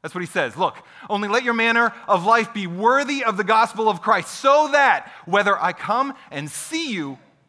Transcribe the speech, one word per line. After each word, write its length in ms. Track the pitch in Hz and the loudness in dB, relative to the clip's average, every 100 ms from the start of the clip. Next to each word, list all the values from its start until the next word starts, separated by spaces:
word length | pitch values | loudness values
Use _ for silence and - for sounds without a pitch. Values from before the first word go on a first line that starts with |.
That's 120 | 160 | -10
what 60 | 180 | -8
he 60 | 175 | -6
says. 300 | 185 135 110 | -4 -4 -2
"Look, 200 | 175 - - - - | -4 -4 -20 -20 -6
only 200 | 202 208 | -4 -2
let 160 | 226 | -2
your 100 | 247 | 0
manner 380 | 233 226 233 233 226 - | 0 2 2 0 -2 0
of 180 | 190 | 0
life 280 | 180 233 220 | 4 2 0
be 160 | 208 185 | -6 -8
worthy 560 | 175 226 262 285 277 | 0 2 2 0 -2
of 120 | 233 196 | -2 -2
the 60 | |
gospel 460 | 202 220 226 214 220 | 2 2 2 0 -2
of 140 | 180 | 0
Christ, 260 | - 202 - | 0 0 0
so 400 | - 269 294 302 | -2 4 4 4
that 420 | 285 269 - - - | 4 4 2 -2 -20
whether 360 | - 202 202 196 | -2 0 2 0
I 120 | 170 | -2
come 420 | 180 - 226 269 - - | -4 -4 -2 -2 -6 -12
and 180 | 143 147 | -10 -10
see 440 | - - 320 320 | -10 -8 -6 -6
you 260 | 196 143 131 _ _ | -6 -6 -10 _ _